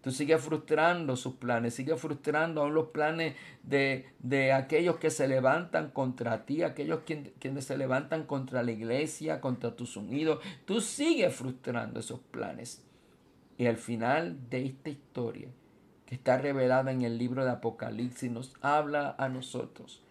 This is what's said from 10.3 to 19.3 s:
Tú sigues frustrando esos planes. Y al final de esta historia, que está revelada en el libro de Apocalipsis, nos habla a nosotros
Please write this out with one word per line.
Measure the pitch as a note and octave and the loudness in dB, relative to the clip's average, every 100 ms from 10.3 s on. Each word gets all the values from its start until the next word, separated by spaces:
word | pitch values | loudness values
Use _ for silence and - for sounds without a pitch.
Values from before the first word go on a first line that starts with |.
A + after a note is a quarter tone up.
| D3 G3 D#3 | 0 -2 -14
Tú | - G#3+ | -2 -2
sigues | A3 - D4 D#4 F#3+ | -2 0 2 4 4
frustrando | - B2+ B2+ - A#2+ A2+ A#2+ | 2 -6 -6 -4 -4 -2 -6
esos | A#2 A#2+ | -8 -10
planes. | - - G#2 D2 A#2 - - _ _ _ _ _ _ - | -12 -8 -8 -8 -12 -14 -20 _ _ _ _ _ _ 0
Y | A#2+ | 0
al | A2+ | 0
final | - A#2 A#2 D3 E3+ D#3+ A#2+ | -2 -2 2 2 0 -8 -6
de | B2+ | -4
esta | C3 C3 - | -4 -6 -10
historia, | C#3+ - - A#2 - - C3 _ _ _ _ - | -12 -10 -6 -6 -6 -12 -18 _ _ _ _ -12
que | |
está | B2+ - B2+ | -6 2 2
revelada | C#3 C#3 B2+ B2+ C3 | 2 2 4 4 4
en | C3 | 0
el | A#2+ A#2 | 0 0
libro | B2 B2 | -2 0
de | B2+ | 0
Apocalipsis, | A#2+ A#2 A2+ A#2 A2 B2 B2 B2+ | 0 -2 -4 -8 -4 -6 -4 -6
nos | A#2 C3+ - | -6 -8 -4
habla | C#3 D3 D3 D3 C#3+ - | 2 2 2 0 -2 -2
a | |
nosotros | C3+ | -2